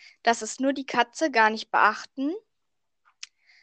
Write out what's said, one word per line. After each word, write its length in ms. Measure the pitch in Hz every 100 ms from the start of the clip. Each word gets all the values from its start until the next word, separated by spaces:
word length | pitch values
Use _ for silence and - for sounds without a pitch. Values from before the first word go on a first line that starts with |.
| - _
„Das 180 | - 233
ist 180 | 220 -
nur 120 | 269
die 120 | 285 269
Katze, 460 | 247 240 - 320
gar 180 | 240 220
nicht 220 | 220 -
beachten.“ 640 | - 202 220 - - 277 403 - _ _ _ _ _ _ _ - _ _ _